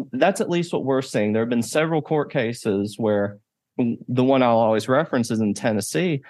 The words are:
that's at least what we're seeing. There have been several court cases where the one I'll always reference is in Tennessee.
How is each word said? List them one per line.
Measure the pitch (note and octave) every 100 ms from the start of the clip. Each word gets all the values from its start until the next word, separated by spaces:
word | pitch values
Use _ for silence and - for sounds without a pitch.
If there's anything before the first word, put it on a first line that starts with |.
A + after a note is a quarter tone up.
| C3
that's | C3 E3+ G3+
at | G#3+
least | F3 E3+
what | E3+
we're | C3 C3+
seeing. | C3+ B2 G#2
There | G#2+
have | A#2
been | A#2+
several | A2+ D#3 D#3+ D#3+
court | D3 D#3 C#3+
cases | D3 A2+ B2 A#2+ G2 G2+ -
where | A2+ G#2 G2+ G2+ _ _ _ -
the | B2 A2+ - B2
one | B2+ C3+
I'll | B2 A#2
always | A2+ A2 G#2
reference | C3 D#3+ C3+ A2+
is | A2
in | G#2+
Tennessee. | F#2+ B2+ G#2+ G2 D#3 F3+ C#3+ -